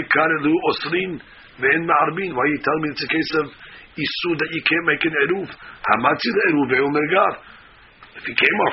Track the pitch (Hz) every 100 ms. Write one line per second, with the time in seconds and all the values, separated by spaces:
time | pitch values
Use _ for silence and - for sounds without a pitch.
0 | - 143 156 156 147 165 156 - 147 175
1 | 190 151 - - - - 131 165 165 151
2 | 156 160 190 131 139 151 - 156 156 139
3 | 135 160 151 156 143 - - - - -
4 | 143 - 175 160 156 165 - 165 170 147
5 | 165 151 139 196 180 - - - - 107
6 | 127 147 120 - 190 151 131 127 143 147
7 | 151 185 92 - - - - - - -
8 | - - - 113 123 202 131